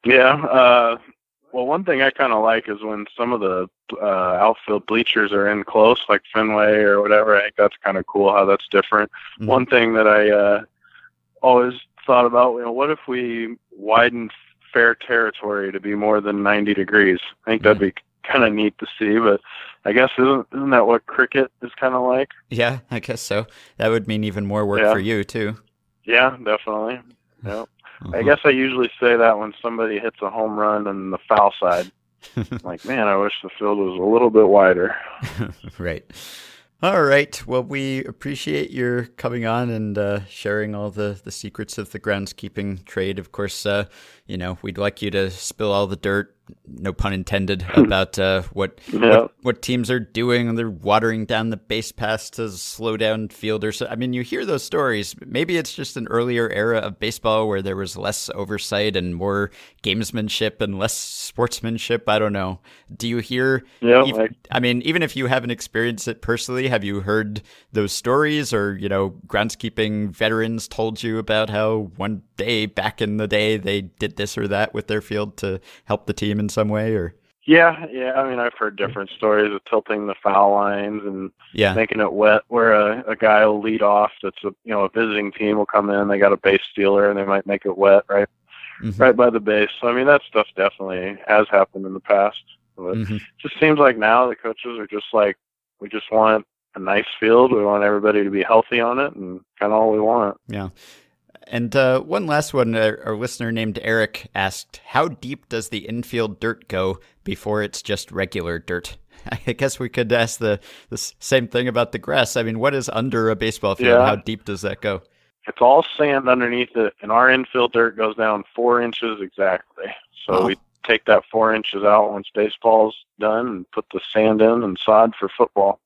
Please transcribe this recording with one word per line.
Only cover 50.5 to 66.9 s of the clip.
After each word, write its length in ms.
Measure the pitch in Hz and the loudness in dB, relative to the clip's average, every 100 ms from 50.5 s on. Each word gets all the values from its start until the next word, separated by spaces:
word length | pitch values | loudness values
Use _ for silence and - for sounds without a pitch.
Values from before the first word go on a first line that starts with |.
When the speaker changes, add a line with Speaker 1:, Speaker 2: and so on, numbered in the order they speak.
Speaker 2:
They're 160 | 113 113 | -4 -6
watering 540 | 90 92 104 113 110 | -6 0 2 2 -2
down 260 | 107 113 113 | -4 -4 -4
the 60 | 110 | -6
base 340 | _ 110 110 | _ -6 -6
paths 400 | - 107 110 - | -8 -4 -4 -6
to 180 | - 113 | -10 -10
slow 460 | 92 - - 113 110 | -8 -14 -8 -6 -2
down 340 | 110 110 110 | -2 -2 -6
fielders. 520 | - 107 107 107 104 | -8 -6 -4 -4 -6
I 140 | 117 113 | -8 -6
mean, 160 | 127 | -6
you 100 | 123 | -6
hear 220 | 120 - 214 | -6 -6 -4
those 160 | 147 | -4
stories. 540 | - 170 135 107 98 - - | -4 -2 -2 -2 -6 -12 -8
Maybe 300 | 123 165 175 | -6 -2 -4
it's 180 | 143 | -6
just 220 | - 139 - | -10 -12 -10
an 100 | 113 | -4
earlier 400 | 117 123 120 113 | -2 -2 -2 -2
era 300 | 98 110 113 | -2 -2 -2
of 220 | 104 95 | -4 -6
baseball 480 | 110 117 113 110 110 | -8 -4 -2 0 0
where 120 | 98 | -4
there 140 | 98 95 | -4 -6
was 200 | 95 95 | -8 -8
less 340 | 98 104 - 95 | -6 -6 -8 -10
oversight 580 | 98 104 - 101 104 | -8 -8 -4 -2 -2
and 220 | 95 90 87 | -2 -4 -6
more 340 | 98 101 101 - - _ | -4 -4 -4 -8 -20 _
gamesmanship 760 | - 98 110 120 107 - 110 - | -4 -4 -4 -6 -6 -4 -4 -4
and 180 | 104 98 | -6 -4
less 160 | 110 | -4
sportsmanship. 1120 | - - - - - 120 - 113 113 - 117 - | -6 -10 -12 -12 -4 -4 -4 -6 -8 -4 -4 0
I 120 | 107 | 0
don't 120 | 107 | 0
know. 280 | 101 92 92 _ _ _ - | -2 -6 -8 _ _ _ -10
Do 120 | 117 | -6
you 100 | 117 | -4
hear 460 | 110 123 131 131 - _ | -4 -2 0 0 -4 _
Speaker 1:
Yeah, 240 | 117 123 135 | 4 4 4
Speaker 2:
ev- 120 | 113 | 0
Speaker 1:
I 100 | 110 - _ 123 | -4 -6 _ -2
Speaker 2:
I 40 | |
mean, 200 | 123 120 | 0 -2
even 200 | - 170 | -2 -2
if 140 | 156 135 | -2 -4
you 100 | 127 | -2
haven't 240 | 131 120 | -2 -2
experienced 560 | 120 - 113 117 110 120 | -8 -6 -4 -4 -4 -8
it 140 | 110 | -10
personally, 460 | - 120 - 127 131 | -4 -4 -4 -4 -2
have 160 | 120 | -2
you 160 | 101 | -2